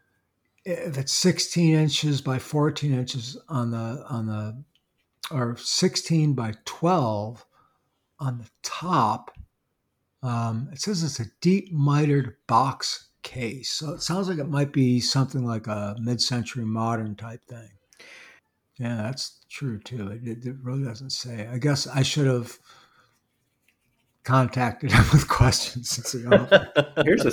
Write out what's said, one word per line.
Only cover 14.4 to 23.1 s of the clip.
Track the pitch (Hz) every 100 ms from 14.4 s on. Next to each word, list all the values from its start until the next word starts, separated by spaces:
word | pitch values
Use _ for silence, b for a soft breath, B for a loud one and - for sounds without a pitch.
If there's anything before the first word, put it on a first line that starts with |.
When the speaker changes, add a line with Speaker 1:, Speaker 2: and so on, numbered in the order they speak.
| 143
Speaker 1:
might | 143 143
be | 143 131 123
something | 117 139 131 139
like | 120 113 107
a | 107 104 107
mid-century | 113 120 - 123 113 127
modern | 110 110 113 117 110 104
type | 113 113
thing. | _ 117 110 101 _ b b b b b _ _ _ _
Yeah, | 120 117
that's | 107 135 - - _
true | - 139 107
too. | - 127 98
It, | 110 120
it, | 117 123
it | 135
really | 123 135
doesn't | 135 110 135
say. | - 127 117 110
I | 123
guess | 147 143 -
I | 139
should | 131 151 139
have | 123 113 - b b b b b